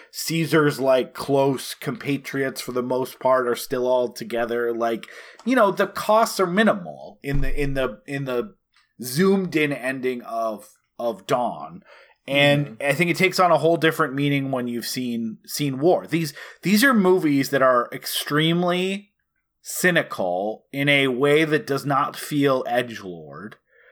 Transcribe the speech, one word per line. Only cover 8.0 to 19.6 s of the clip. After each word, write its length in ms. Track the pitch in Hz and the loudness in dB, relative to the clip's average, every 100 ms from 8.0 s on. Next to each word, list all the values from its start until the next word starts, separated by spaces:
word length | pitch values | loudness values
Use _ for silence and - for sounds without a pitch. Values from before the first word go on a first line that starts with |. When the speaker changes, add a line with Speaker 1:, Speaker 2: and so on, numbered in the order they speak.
| - | -10
Speaker 1:
in 180 | 139 135 | -8 -4
the 300 | 123 107 - _ _ _ - | -4 -4 -10 _ _ _ -14
zoomed 520 | 123 135 190 196 180 151 | -6 2 4 2 0 0
in 160 | 147 | -2
ending 520 | 131 127 135 127 123 | -2 -6 -4 -4 -4
of, 440 | 107 113 113 104 - _ _ - | -6 -4 -4 -6 -12 _ _ -6
of 300 | 117 98 - | -6 -6 -2
Dawn. 560 | 127 117 80 76 85 - - - _ - | -2 -2 -6 -12 -18 -20 -20 -20 _ -2
And 360 | 139 143 143 143 | 2 4 4 -2
Speaker 2:
Mm-hmm. 180 | - | -4
Speaker 1:
I 100 | 143 | -2
think 160 | 139 175 | 0 0
it 60 | 160 | 2
takes 240 | 185 180 | 0 2
on 120 | 180 | 4
a 60 | 156 | 4
whole 200 | 160 165 | 4 2
different 360 | 160 156 151 | 2 2 -2
meaning 380 | 135 143 143 135 | 0 0 0 -2
when 160 | 131 120 | -4 -4
you've 180 | 120 107 | -6 -6
seen, 520 | 131 123 117 113 107 - | -6 -4 -4 -6 -8 -10
seen 340 | - 147 131 | -4 -4 0
war. 260 | 165 135 92 | 2 2 0
These, 280 | 170 156 - - - | -2 -4 -8 -18 -8
these 220 | 175 208 | 0 4
are 100 | 277 | 6
movies 580 | 233 180 185 160 139 131 | 6 6 4 4 2 2
that 100 | 139 | 4
are 260 | 131 123 117 | 4 4 0
extremely 1200 | 135 - - - 147 160 170 175 180 185 196 202 _ _ _ _ _ | -6 -8 -6 -2 2 2 2 0 0 -2 -4 -10 _ _ _ _ _